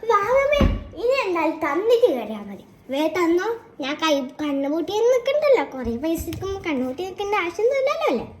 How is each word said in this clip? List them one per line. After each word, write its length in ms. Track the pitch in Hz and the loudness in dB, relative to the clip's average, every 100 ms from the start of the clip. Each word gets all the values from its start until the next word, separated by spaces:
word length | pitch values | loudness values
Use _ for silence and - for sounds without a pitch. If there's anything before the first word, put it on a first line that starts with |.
| 440 | 2
വാ 80 | 440 403 | 0 4
അമ്മമ്മേ, 320 | 523 554 587 554 - - 302 | 2 2 4 4 2 -10 -6
ഇനി 140 | 466 539 | -2 0
എന്തായാലും 340 | 440 339 320 311 | 0 0 -2 -2
തന്നിട്ട് 420 | 311 285 440 480 440 | -2 -2 2 4 4
കയറിയാൽ 320 | 262 208 214 202 | 2 -4 -10 -10
മതി. 160 | 196 - - - | -14 -18 -20 -8
വേ 120 | 269 311 330 | -2 -2 0
തന്നോ, 320 | 339 349 403 466 - - | 2 2 0 -4 -8 -10
ഞാൻ 140 | 269 294 | -6 -2
കൈ 120 | 320 285 254 - | 2 2 0 -6
കണ്ണുപൂട്ടി 500 | 302 277 277 311 349 | -4 -2 -2 -2 -2
നിൽക്കണ്ടല്ലോ. 720 | 403 466 508 494 587 605 494 277 | 0 4 4 2 0 4 4 2
കുറേ 200 | 262 233 233 | -4 -6 -4
പൈസ 200 | 311 330 - | -2 -2 -4
കിട്ടുമ്പോൾ 340 | 330 381 392 359 | -8 -6 -6 -4
കണ്ണുപൂട്ടി 340 | 277 254 262 | -2 -2 -4
നിൽക്കേണ്ട 320 | 370 370 403 415 | -8 -6 -2 -2
ആവശ്യമൊന്നും 360 | 349 339 440 539 | -2 0 2 2
ഇല്ലല്ലോ 260 | 539 640 622 | 0 2 0
അല്ലേ? 140 | 254 143 - | 0 -4 -14